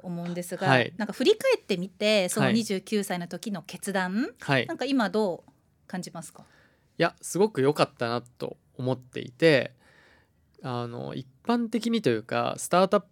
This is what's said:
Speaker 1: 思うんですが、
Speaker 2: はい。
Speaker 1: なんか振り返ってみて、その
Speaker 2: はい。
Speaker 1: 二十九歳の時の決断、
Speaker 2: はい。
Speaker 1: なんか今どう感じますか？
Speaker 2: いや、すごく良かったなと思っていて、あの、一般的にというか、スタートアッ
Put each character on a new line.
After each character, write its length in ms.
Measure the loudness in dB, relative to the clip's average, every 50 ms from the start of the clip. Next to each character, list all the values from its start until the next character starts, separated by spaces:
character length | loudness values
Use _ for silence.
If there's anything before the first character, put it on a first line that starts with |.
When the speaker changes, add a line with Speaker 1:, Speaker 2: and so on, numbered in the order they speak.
| -10
Speaker 1:
思 180 | -10 -8 -8 -6
う 60 | -6
ん 60 | -6
で 100 | -6 -8
す 120 | -8 -6
が、 120 | -2 2 4
Speaker 2:
は 100 | 4 4
い。 140 | 4 0 -2
Speaker 1:
な 100 | -6 -6
ん 20 | -6
か 40 | -4
振 120 | 0 2
り 120 | 2 2
返 200 | 4 4 2 2
っ 40 | 2
て 160 | 0 -2 -4
み 120 | -4 -4 -8
て、 400 | -6 _ 0 2 4 4 2 2
そ 100 | 0 2
の 80 | 2
Speaker 2:
は 60 | 4 4
い。 20 |
Speaker 1:
二 80 | 2 0
十 180 | 0 -4 -6
九 220 | -4 -2 -2 -2 -2
歳 160 | -2 -4 -6
の 80 | -6
時 240 | -8 -10 -10 -8 -8
の 120 | -8 -8 -10
決 300 | -12 -14 -10 -8 -4 -2
断、 400 | -2 -2 0 -2 -2 -4 -4 -6 _
Speaker 2:
は 200 | 0 2 2 2
い。 60 | 2 0
Speaker 1:
な 60 | -4
ん 40 | -6
か 60 | -4
今 260 | -2 0 0 0 0
ど 320 | 0 0 0 0 -2 -6 -10
う 60 | -18 _ _ _ _ _ _ _ -10
感 140 | -10 -10 -10
じ 100 | -8 -10
ま 100 | -12 -12
す 100 | -12 -16
か？ 120 | -20 -20 -20 _ _ _ _ _ _ _ _ _ 0
Speaker 2:
い 40 | 0
や、 140 | 0 0 _
す 160 | -10 -6 0
ご 140 | 2 2 2
く 120 | 2 2 2
良 120 | 2 4
か 80 | 4 2
っ 80 | 0 0 -4
た 100 | -4 -2
な 140 | -2 -4 -6
と 340 | -8 _ _ -10 -10 -10 -14 _ _ _ -6
思 140 | -4 -2 -2
っ 40 |
て 240 | -4 -6 -10 -10 -10
い 100 | -10 -10
て、 420 | -4 2 4 6 6 6 2 0 -8 _ _ _ _ _ _ _ _ _ _ _ _ _ _ _ _ _ -10
あ 240 | -8 -6 -6 -6
の、 280 | -8 -10 -10 -10 -10 -10
一 120 | -10 -12 -14 _ _ _
般 240 | -2 0 0 0 -2
的 220 | -4 -2 -2 0
に 100 | -2 0
と 100 | 2 0
い 80 | 0 0
う 40 | -2
か、 320 | -4 -2 -2 -2 -2 -4
ス 120 | -6 -4 2
タ 160 | 4 4 4
ー 20 |
ト 120 | 4 4 0
ア 20 |
ッ 20 | 0 _